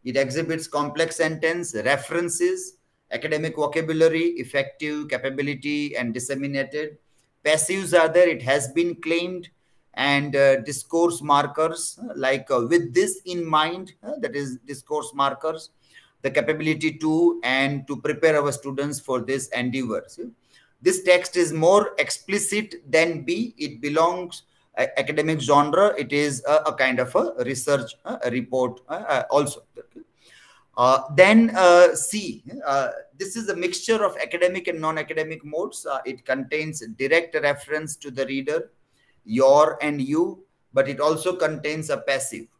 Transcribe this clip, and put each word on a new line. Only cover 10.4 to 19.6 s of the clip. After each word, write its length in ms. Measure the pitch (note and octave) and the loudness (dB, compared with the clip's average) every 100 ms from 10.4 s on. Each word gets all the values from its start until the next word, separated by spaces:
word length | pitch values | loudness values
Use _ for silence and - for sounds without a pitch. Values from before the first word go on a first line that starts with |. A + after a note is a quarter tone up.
| C#3 C3+ | 4 4
discourse 680 | A#2 C#3 - E3 E3+ E3+ | 0 -10 -2 2 2 0
markers, 760 | D3 C#3+ D3 - D#3+ E3 - - A#3 C#3+ | 2 4 4 0 -2 -2 -10 -10 -12 -4
like, 360 | C3 C#3 - | -2 -2 0
uh, 100 | B2+ A#2 | -2 2
with 240 | F3 B2+ | 2 2
this 280 | D3 G3+ - F3+ | 0 0 -2 -8
in 180 | F3 | -8
mind, 500 | E3 D#3 D#3 F3+ F#3 _ | 0 0 0 -4 -12 _
uh, 80 | G#3+ C#4 | -12 -8
that 160 | D3 C#3+ | -6 -4
is 220 | C#3 B2+ - | -6 -10 -12
discourse 440 | C#3 - D3+ D3 C#3 | -16 -6 -8 -6 -2
markers, 560 | C#3 C3+ D#3+ D#3+ - _ _ - _ _ | -2 0 -6 -6 -14 _ _ -20 _ _
the 80 | C3+ | -2
capability 600 | C#3+ D3 D#3 D#3 D#3 D#3 D#3 | 0 0 -2 -2 -2 -2 -2
to 420 | D#3 D#3+ F3 E3+ | 0 4 2 2
and 440 | A#2+ C3 C#3 C#3+ - | -2 0 0 -2 -8
to 80 | C3 | -6
prepare 400 | D3 D3 D#3+ D3+ | -4 2 4 4
our 100 | C#3+ | 0
students 480 | C3+ C#3 C3+ C#3+ D3 | -4 -8 -6 -4 -6
for 220 | - B2+ | -4 -4
this 260 | A2 C3+ C3+ | -2 -4 -4
endeavor. 540 | A#2+ | -4